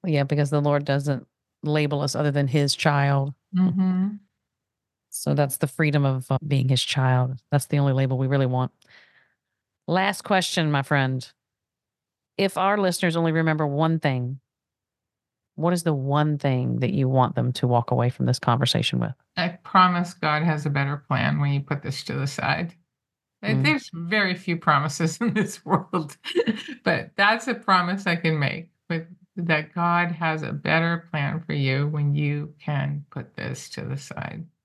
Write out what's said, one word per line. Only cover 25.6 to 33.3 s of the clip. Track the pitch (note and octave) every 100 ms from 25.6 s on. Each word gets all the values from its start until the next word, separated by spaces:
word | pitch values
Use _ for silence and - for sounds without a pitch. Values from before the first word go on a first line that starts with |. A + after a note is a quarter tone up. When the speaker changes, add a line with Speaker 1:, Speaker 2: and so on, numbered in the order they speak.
| -
Speaker 2:
world, | F#3 - F3+ D3 - - F4 - G#3+ - C4+
but | - B2+ - -
that's | G3+ A3 C4
a | A#3+
promise | - F#3 F3 G3 G3
I | E3+
can | E3 D#3
make, | C#3+ - - _ _
with, | E3 E3 F3+ _ -
that | E3+ D#3 D3+
God | F3 E3+ F3 F3
has | E3 E3 D#3+
a | D#3
better | C#3+ D3+ D#3+ E3 E3+ -
plan | D#3 C#3+ E3 E3
for |
you | D3+ C3+ C3+ D3
when | D3+ D3 D3
you | D3 D3 D3+ -
can | - D3 C#3+ D3 C#3+
put | C#3 B2+